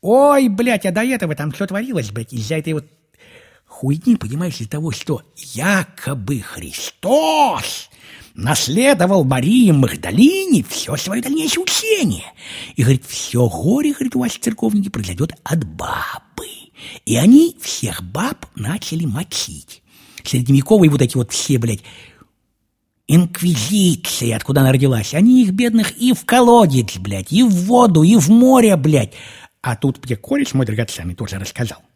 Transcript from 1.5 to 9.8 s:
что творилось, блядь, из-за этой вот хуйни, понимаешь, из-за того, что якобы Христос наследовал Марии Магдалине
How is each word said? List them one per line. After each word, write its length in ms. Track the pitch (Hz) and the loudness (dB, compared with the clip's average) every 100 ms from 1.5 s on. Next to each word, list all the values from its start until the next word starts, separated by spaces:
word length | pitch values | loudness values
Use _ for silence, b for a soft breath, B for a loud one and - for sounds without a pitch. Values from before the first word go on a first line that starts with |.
что 140 | - 202 | -6 -6
творилось, 420 | 196 247 214 107 | -6 -6 -6 -6
блядь, 240 | 104 113 | -8 -10
из-за 220 | 120 107 160 | -10 -6 -6
этой 180 | 156 | -4
вот 140 | 151 143 _ _ b b b b b b | -8 -8 _ _ b b b b b b
хуйни, 480 | - 127 147 202 226 | -10 -4 -2 0 0
понимаешь, 400 | 104 135 175 139 | 0 -6 -6 -8
из-за 160 | 110 | -10
того, 180 | 151 160 | -8 -8
что 320 | - - 147 _ - | -8 -6 -8 _ -20
якобы 1040 | - 110 160 196 - - - 139 95 139 | -16 -6 -2 -2 -2 -10 -10 -8 -6 -8
Христос 1500 | 95 - 82 - - - 180 277 311 311 277 - - - - B B B B | -8 -16 -16 -14 -14 -10 0 2 2 2 2 0 -8 -10 -14 B B B B
наследовал 920 | - 107 147 - 165 262 247 180 196 | -8 -4 -2 -2 0 2 2 2 2
Марии 460 | 135 135 143 240 226 | 2 0 2 4 6
Магдалине 920 | 151 | 6